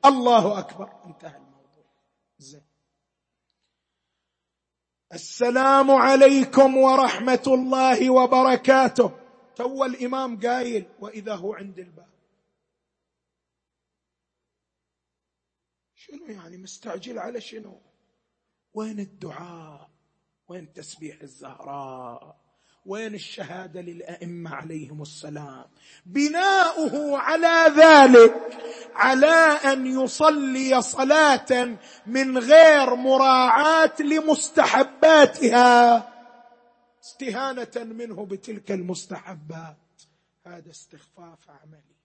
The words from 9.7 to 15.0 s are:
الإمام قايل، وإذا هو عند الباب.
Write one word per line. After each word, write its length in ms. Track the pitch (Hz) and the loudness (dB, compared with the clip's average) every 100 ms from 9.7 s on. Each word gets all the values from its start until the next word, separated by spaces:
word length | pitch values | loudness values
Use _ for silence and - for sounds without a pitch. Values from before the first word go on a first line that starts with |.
| 269 | -8
الإمام 560 | 262 247 247 262 262 226 | -8 -8 -10 -8 -10 -10
قايل، 480 | 233 247 247 226 185 _ | -8 -6 -6 -10 -14 _
وإذا 340 | 208 214 208 | -20 -18 -16
هو 200 | 202 185 | -14 -12
عند 240 | 180 196 185 | -14 -18 -20
الباب. 360 | 180 156 170 _ _ _ _ _ _ _ _ _ _ _ _ _ _ _ _ _ _ _ _ _ _ _ _ _ _ _ _ _ | -20 _ _ _ _ _ _ _ _ _ _ _ _ _ _ _ _ _ _ _ _ _ _ _ _ _ _ _ _ _ _ _